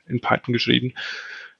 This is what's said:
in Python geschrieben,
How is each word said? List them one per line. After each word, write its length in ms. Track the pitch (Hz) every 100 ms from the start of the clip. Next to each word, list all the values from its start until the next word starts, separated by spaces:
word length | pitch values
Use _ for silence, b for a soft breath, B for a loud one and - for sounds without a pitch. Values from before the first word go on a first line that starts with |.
| -
in 140 | 120
Python 320 | - 123 -
geschrieben, 400 | 117 - 120 123 - B B B B B